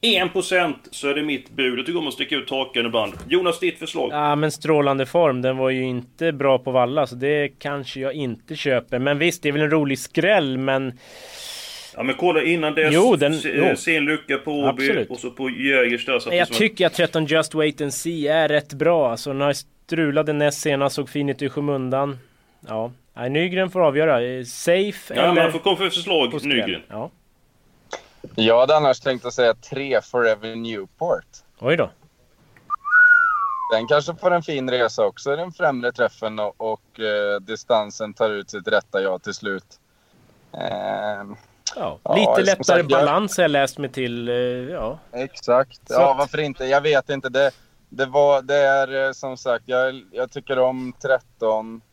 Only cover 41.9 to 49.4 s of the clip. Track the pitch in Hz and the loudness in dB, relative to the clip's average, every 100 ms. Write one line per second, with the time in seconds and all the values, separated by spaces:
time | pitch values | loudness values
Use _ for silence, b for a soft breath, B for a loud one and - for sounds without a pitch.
41.9 | 151 - 180 214 117 190 190 175 175 156 | -8 0 2 4 4 2 0 2 2 4
42.9 | 139 143 160 208 - 170 143 139 - 139 | 2 4 2 0 0 2 2 0 -2 -8
43.9 | - 123 120 120 120 123 123 127 175 113 | -6 -6 -4 -4 -2 -2 -4 -8 -6 -8
44.9 | 151 - 120 127 - - 123 135 - _ | -8 -12 -10 -10 -10 2 2 2 -4 _
45.9 | 123 139 135 143 151 151 131 131 139 147 | 4 4 4 0 -2 -4 -4 0 2 4
46.9 | 143 - 139 131 127 139 - b b _ | 0 0 -6 -2 2 0 0 b b _
47.9 | 123 131 135 143 143 131 143 139 139 135 | -4 -2 4 4 4 2 2 4 2 0
48.9 | 135 135 127 135 127 | -2 -4 -4 -10 -8